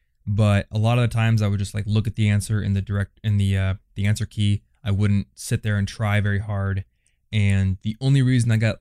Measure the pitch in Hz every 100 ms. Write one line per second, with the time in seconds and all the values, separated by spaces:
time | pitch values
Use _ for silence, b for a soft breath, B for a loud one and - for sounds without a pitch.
0 | _ _ - 101 104 101 - 107 110 123
1 | 117 117 113 110 104 101 98 104 104 107
2 | 101 104 104 104 98 107 98 98 98 101
3 | 95 _ 107 101 98 95 95 95 _ -
4 | 101 107 107 - 101 101 - _ - 98
5 | 104 101 - - - 117 110 101 98 -
6 | 107 104 104 101 104 101 98 95 - _
7 | _ _ _ 110 101 98 95 95 107 110
8 | 131 139 127 127 117 110 110 -